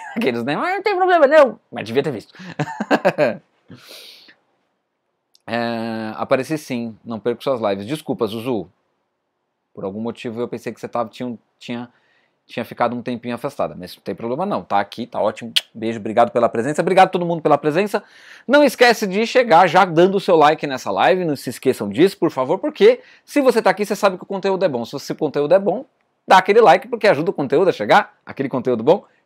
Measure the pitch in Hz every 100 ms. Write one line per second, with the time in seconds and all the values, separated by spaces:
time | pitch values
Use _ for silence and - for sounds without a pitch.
0 | - - 220 120 120 170 339 403 415 359
1 | 370 349 269 311 262 - _ 113 107 123
2 | 156 120 - - 185 - - - - -
3 | 185 - 131 101 _ _ _ 120 - -
4 | - - - _ _ _ _ _ _ _
5 | _ _ _ _ - 117 117 117 113 110
6 | 110 - 107 131 127 156 - 120 117 104
7 | 117 113 120 113 143 127 107 101 104 156
8 | - 131 110 113 120 113 80 _ _ _
9 | _ _ _ _ _ _ _ - 98 104
10 | 117 - 127 113 120 117 123 110 117 120
11 | 113 - 123 113 _ _ - 120 120 _
12 | _ _ _ _ _ - 113 - 120 120
13 | 117 120 123 120 143 - 85 82 90 -
14 | - 92 117 135 196 123 87 101 101 -
15 | 117 - 101 107 117 117 - 113 110 113
16 | 107 107 120 - 143 117 143 196 170 185
17 | 185 185 170 170 156 143 151 151 208 208
18 | - _ - - - 285 285 - 240 214
19 | 202 190 226 247 233 160 180 180 190 160
20 | 185 190 - 165 147 156 151 127 110 98
21 | 139 185 175 135 - - 135 120 101 101
22 | 190 - 165 135 131 185 294 - 214 254
23 | _ _ - 285 262 226 214 196 202 202
24 | 208 180 - 196 196 190 180 123 117 143
25 | - - 151 143 147 185 196 214 294 _
26 | _ _ - 190 185 202 208 185 220 233
27 | 214 143 170 - 135 143 185 - 107 185
28 | - _ - - 135 131 120 120 120 202
29 | - _